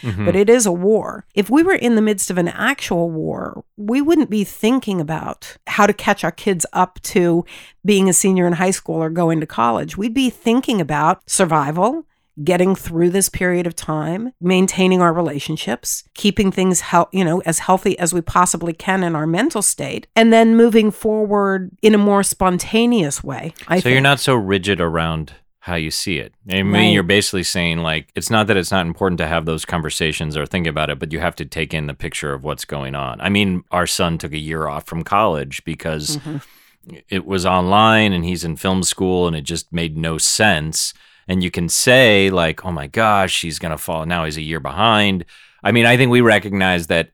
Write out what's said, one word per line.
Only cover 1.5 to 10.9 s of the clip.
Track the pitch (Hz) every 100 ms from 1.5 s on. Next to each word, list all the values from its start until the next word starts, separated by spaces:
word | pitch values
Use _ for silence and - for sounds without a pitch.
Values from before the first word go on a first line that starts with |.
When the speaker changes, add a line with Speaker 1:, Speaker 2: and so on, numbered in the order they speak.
| 285
Speaker 2:
were | 349
in | 349 240 220
the |
midst | 214 202 -
of | 180
an | 170
actual | - 233 285 - 175 170
war, | 160 160 185 185 - - -
we | 208 262
wouldn't | 285 311 226
be | 208
thinking | 190 - 220 262 214 185
about | 147 156 - - - - -
how | - 202
to |
catch | 202 - 196
our | 165
kids | - 214 180 -
up | - 185 -
to | - 190 175 170 - - - _
being | 190 196 190
a |
senior | - 196 185 175
in |
high | 170 185
school | 190 - 160
or | 160
going | 165 165 160
to | 151
college. | - 117 110 156 190
We'd | 226
be | 247 254
thinking | - 226 240 285 214
about | 151